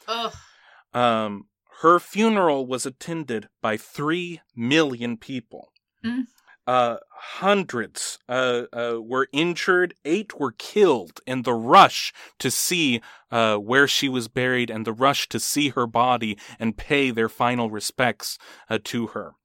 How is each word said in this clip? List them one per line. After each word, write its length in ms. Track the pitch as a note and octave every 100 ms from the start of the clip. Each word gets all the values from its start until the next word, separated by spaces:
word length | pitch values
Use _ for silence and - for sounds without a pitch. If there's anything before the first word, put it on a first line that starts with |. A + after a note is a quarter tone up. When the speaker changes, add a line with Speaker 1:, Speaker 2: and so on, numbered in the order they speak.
| -
Speaker 1:
Ugh. 260 | A3+ A3 - - _ _ - _
Speaker 2:
Um, 540 | B2 A#2+ A2 G#2+ G2+ - _ _ -
her 180 | D#3+ F3
funeral 680 | - G3 A3+ G#3+ E3+ C#3 B2+
was 200 | B2+ C3+
attended 640 | - - E3 C3+ A2 - _
by 140 | A2+ G#2+
three 640 | - - D3 F3 F3 E3 _ A#2
million 600 | A#2 D#3 D3 A#2+ A#2+ A2+
people. 560 | - C3 - - - _ _ _ A3+
Speaker 1:
Mm. 220 | B3 A#3+ _ _ _ -
Speaker 2:
Uh, 300 | B2+ A#2+ A2+ -
hundreds, 1080 | - - - F#3+ G3+ F3 A#2+ G2 - - - -
uh, 340 | B2 B2+ A#2+ A#2+
uh, 300 | A#2 A#2+ A#2
were 260 | A2+ B2+ C3+
injured. 640 | C#3 F3 E3 - F3+ F3+ - C#3+
Eight 340 | F#3 G#3+ -
were 120 | C3+
killed 680 | - - G#3 F#3+ B2 F2 - -
in 160 | B2+
the 140 | B2 A#2
rush 580 | A#2 F#3 D3 - - - - -
to 140 | C3
see, 500 | - - F3+ C#3+ A#2 - - _
uh, 260 | A#2 A2 G#2
where 300 | G#2 C3 C#3
she 200 | - C3+
was 200 | B2+ A2+
buried 420 | C3 B2+ B2+ A#2
and 160 | A2 A2+
the 80 |
rush 340 | A2 C3+ C#3 -
to 100 | A#2
see 300 | - D3 C#3+
her 180 | B2+ A#2+
body 500 | A#2 B2+ A#2+ A2+ G2+ - -
and 180 | A2+ G#2
pay 320 | - C#3+ C3+
their 180 | A#2 A2+
final 440 | - A#2+ B2 A2+
respects, 680 | G#2+ - - B2 G#2 - - - - -
uh, 80 | A2+
to 240 | - A#2+ A2
her. 260 | A2 E2+ -